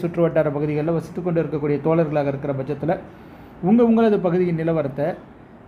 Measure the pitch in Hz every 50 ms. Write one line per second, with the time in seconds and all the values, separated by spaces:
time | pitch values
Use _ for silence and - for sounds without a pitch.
0 | - 165 165 170 170 160 147 165 151 151 139 143 151 151 151 151 151 165 170 160
1 | 165 - - - 170 175 165 165 156 139 151 147 147 147 147 139 143 160 160 165
2 | 165 147 151 147 139 143 139 139 143 143 139 135 135 139 147 135 - 151 190 -
3 | - - - - - - - - - - - - 175 175 220 240 240 226 226 226
4 | 226 220 208 190 175 180 165 185 185 175 165 160 160 165 165 160 143 135 131 -
5 | 143 170 - - - - - - - - - - -